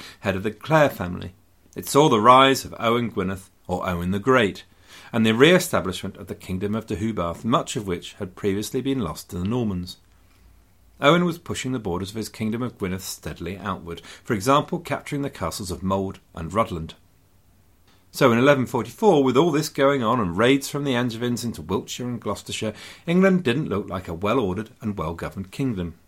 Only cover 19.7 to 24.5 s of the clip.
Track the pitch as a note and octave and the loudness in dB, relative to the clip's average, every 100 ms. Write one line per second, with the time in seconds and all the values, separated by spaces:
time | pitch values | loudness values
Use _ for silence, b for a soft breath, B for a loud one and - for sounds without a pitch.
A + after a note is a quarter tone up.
19.7 | - C#3 C#3 A2 B2 F#2+ E2+ A#2+ C#3 C#3 | 0 2 2 0 0 0 2 4 4 0
20.7 | C#3+ C#3+ A#2+ B2+ A2 B2 A#2+ A#2 G2+ D#2 | -4 -2 0 -2 -4 -4 -4 -4 -8 -4
21.7 | F#2+ - - B2 A#2+ G#2+ G2+ - G2+ G#2+ | -4 -4 -8 -8 -6 -6 -8 -8 -6 -6
22.7 | B B B - F3 F#3+ F#3 D3+ C3 D3 | B B B 0 4 6 4 2 0 -2
23.7 | G2+ G2 F#2 F2+ E2 G2+ B2+ G2 | -4 -4 -8 -8 -4 0 0 0